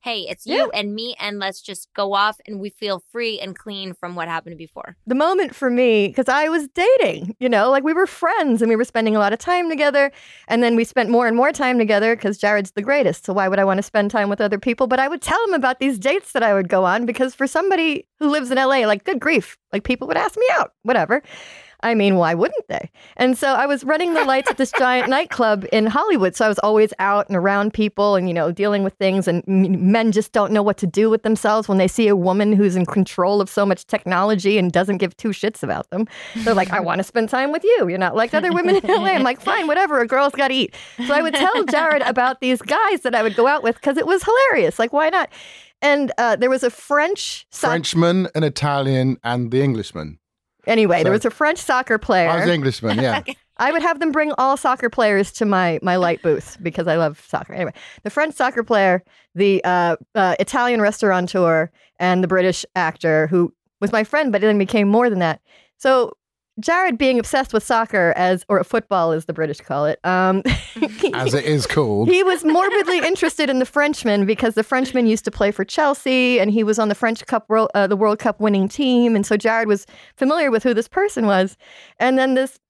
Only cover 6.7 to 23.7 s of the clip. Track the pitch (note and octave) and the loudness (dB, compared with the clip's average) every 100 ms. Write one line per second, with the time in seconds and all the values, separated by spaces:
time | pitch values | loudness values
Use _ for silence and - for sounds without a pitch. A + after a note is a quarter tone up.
6.7 | - F#4 C5 D4+ D#3 F3 G#3+ B3 A3+ A3 | 0 4 4 4 -2 -8 -4 0 2 4
7.7 | C4+ C#4 D#4+ F#4+ - E4+ G#4 D4+ A3+ A3+ | 2 2 0 0 0 -2 0 0 2 2
8.7 | A3 B3 A3+ A3 G#3+ G3+ A3 - F4+ E4+ | 0 0 -2 0 2 0 -2 -2 -2 0
9.7 | D#4 D4 C#4+ C#4 C#4 - - - A#3 A#3+ | 0 0 2 0 -2 -20 -20 -4 0 2
10.7 | A#3 A#3 - A3+ A#3 A#3+ A#3 C4+ D4+ C4 | 2 0 0 2 2 2 2 0 0 0
11.7 | B3 A3 G#3 A3 A#3 G#3+ G3+ G#3 G#3 G3 | 0 2 2 2 0 -2 -2 0 0 -2
12.7 | - G#3 C#4+ A3 - - F#3+ F#3+ F#3+ G3 | -6 -2 2 2 -2 -4 -2 0 2 2
13.7 | F#3+ G3+ A3 G3+ A3 G3+ G3+ G#3 G3+ B3 | 0 -2 -2 0 0 -2 -2 -2 -2 -4
14.7 | A#3 B3+ B3+ C4+ D#4+ - F#4+ A4+ F4 B3+ | -2 0 0 0 -4 -4 -2 0 0 -2
15.7 | B3+ C4+ A#3+ A3 F4+ - C4+ A#3 G3+ F3+ | -2 -2 -2 -2 -2 -2 -2 2 0 2
16.7 | F#3+ F#3 G3+ A#3+ A#3 C4 - C4+ D#4+ F#4+ | 0 2 0 -2 -2 -4 -2 -2 -2 0
17.7 | F#4+ D#4+ C#4+ - _ D4+ D4+ B3+ C4 C4+ | 0 0 -2 -8 _ -2 0 -2 0 2
18.7 | C4+ A3 G#3 - C#4+ C#4 D4+ - - _ | 2 2 0 -2 -4 0 0 -2 -14 _
19.7 | G3+ - B3 - - - G#4+ B4+ F5 - | -8 -4 -4 -2 -4 -4 0 0 0 -2
20.7 | _ A3 A#3+ D#3+ G#3+ - - - - - | _ -2 0 0 -2 -4 -20 -20 -20 -20
21.7 | _ A3+ A3+ G3+ F#3+ E3+ E3+ B3+ D5+ - | _ -2 2 2 4 2 2 0 -2 -6
22.7 | - - _ - - B3+ B3+ C#4 C4 C#4 | -8 -10 _ -20 -2 0 0 0 0 0